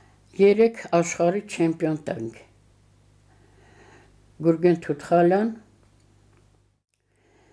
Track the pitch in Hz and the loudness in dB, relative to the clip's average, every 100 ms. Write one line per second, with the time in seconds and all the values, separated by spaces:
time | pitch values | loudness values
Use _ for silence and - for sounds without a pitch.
0 | _ _ _ - 196 202 226 226 - 175 | _ _ _ 2 4 4 2 0 -4 -2
1 | 170 - 175 196 202 - 165 165 160 151 | -2 0 -2 -2 -6 -2 -2 -2 -4 -4
2 | - 87 85 - - _ _ _ _ _ | -6 -8 -10 -14 -20 _ _ _ _ _
3 | _ _ _ _ _ _ _ _ - - | _ _ _ _ _ _ _ _ -20 -20
4 | _ _ _ - 156 165 175 170 - 143 | _ _ _ -6 -2 2 2 0 -2 -8
5 | - 175 175 190 220 226 _ _ _ _ | 0 2 4 2 -2 -6 _ _ _ _
6 | _ _ _ _ _ _ _ _ _ _ | _ _ _ _ _ _ _ _ _ _
7 | _ _ _ _ _ | _ _ _ _ _